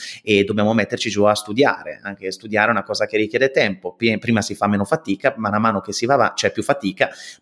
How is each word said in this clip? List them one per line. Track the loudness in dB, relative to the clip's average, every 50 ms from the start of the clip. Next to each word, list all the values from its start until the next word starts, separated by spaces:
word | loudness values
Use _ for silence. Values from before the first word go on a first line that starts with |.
| -16 -16 -14 -8 0
e | 4 4 4
dobbiamo | 4 4 2 2 2 2 4
metterci | 2 0 0 -2 -6 -4 -4
giù | 0 2
a | 4 4 2
studiare. | 2 -2 -4 0 2 2 2 2 -2 -8 -14 -14 -12
Anche | -12 -14 -12 -8 -8 -10
studiare | -10 -8 -10 -2 0 2 2 2
è |
una | 2 0
cosa | -2 -4 -2 -2 -2
che | 0 0
richiede | 0 0 0 0 0 0 2
tempo, | 2 2 0 0 -2 -4 -8 -10 -6
pi-, | -2 0 0 0 0
prima | 0 0 0 0
si | 0 -2 -4
fa | -2 0
meno | 0 0 0 0
fatica, | -2 -2 -4 -2 -4 -4 0 0 -2 -2
man | -2 -4 -2 0 0
mano | 0 0 0 -2
che | -4 -6
si | -4 -2 0
va | 2 4
av-, | 4 2 2 0
c'è | 0 -2 -2
più | -2 -2 -2
fatica, | -2 -2 0 -2 -4 -2 -2 -2 -2 -4 -12 -18 -20 -16 _